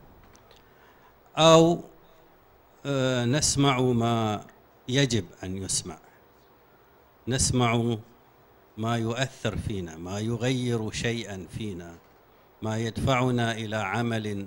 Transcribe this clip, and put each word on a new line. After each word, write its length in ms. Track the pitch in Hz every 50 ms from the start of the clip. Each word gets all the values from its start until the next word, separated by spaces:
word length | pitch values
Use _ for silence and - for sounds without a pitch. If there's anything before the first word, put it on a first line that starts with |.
| - - - - - - - - - - - - - - - - - - - - - - - _ - - -
أو، 480 | 151 156 165 160 165 165 170 170 170 - - - - - - - - - - - - _ _ - - _ _ _ - -
آه، 380 | 139 139 135 131 131 127 123 120
نسمع 560 | 120 123 151 - - - 135 139 139 131 123
ما 640 | 127 127 123 117 117 117 117 117 113 107 104 104 - - - - - _ _ _ _ -
يجب 360 | 123 139 139 123 117 107 90 - - - -
أن 120 | 92 92
يسمع، 420 | 98 92 90 - - - 90 82 - - - - - - _ _ _ _ - - _ _ _ _ _ _ _ _ _ _ _ _ _ - -
نسمع 680 | 127 131 - - - 123 123 117 117 120 117 120 117 107 - - - - _ _ _ _ - _ _ - - _ _
ما 200 | 110 110 113 117
يؤثر 600 | 117 113 113 117 123 135 131 - - - 113 95
فينا، 400 | 87 - - 110 95 90 82 80
ما 240 | 80 85 90 95 104
يغير 680 | 110 113 120 107 117 127 135 127 123 123 117 113 110 107
شيئا 560 | - - - 120 117 117 104 98 101 95 87 - - -
فينا، 380 | 110 104 92 85 87 85 85 82 - - - - - _ _ - - - _ - 107
ما 160 | 110 110 110
يدفعنا 720 | 117 113 107 - - 135 135 123 127 127 123 120 117 113 113
إلى 240 | 107 113 104 107
عمل 680 | 107 101 95 98 117 117 117 113 110 107 107 104 101 98